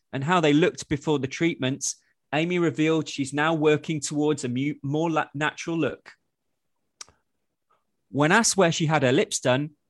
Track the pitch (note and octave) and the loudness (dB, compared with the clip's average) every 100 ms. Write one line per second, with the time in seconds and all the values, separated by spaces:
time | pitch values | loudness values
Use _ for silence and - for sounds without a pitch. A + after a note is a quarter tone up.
0 | _ C3 C#3 F3+ D#3 D3 E3 - - C#3+ | _ -6 0 2 4 4 4 0 -6 -4
1 | - D3 C3 - E3+ - B2+ C#3+ - - | -2 -2 -2 -2 -2 0 -4 -4 -8 -10
2 | _ _ - C#3+ E3 F3+ E3+ C3 D#3 D#3+ | _ _ -6 -4 -2 0 0 0 0 0
3 | D3 - C3 C#3+ D#3 E3 D3+ D3+ D3+ D#3 | -2 -6 -6 -2 0 2 2 2 0 -6
4 | - D3 D3 D3 B2 B2 C#3+ - C#3 D3+ | -4 -2 0 -2 -4 -4 -4 -4 -6 -2
5 | E3 D#3 - C#3+ D3+ - F3 E3 C3+ - | -2 -2 -4 -4 -4 -4 -6 -2 -2 -4
6 | - - _ _ _ _ _ _ _ _ | -18 -20 _ _ _ _ _ _ _ _
7 | - _ _ _ _ _ _ _ _ _ | -20 _ _ _ _ _ _ _ _ _
8 | _ C3 D3+ G#3 G#3+ F#3+ E3+ - D3+ D#3 | _ 0 4 4 2 2 2 2 0 2
9 | B2+ C#3+ - - C3 B2+ D3+ _ _ | 2 2 0 -2 0 0 0 _ _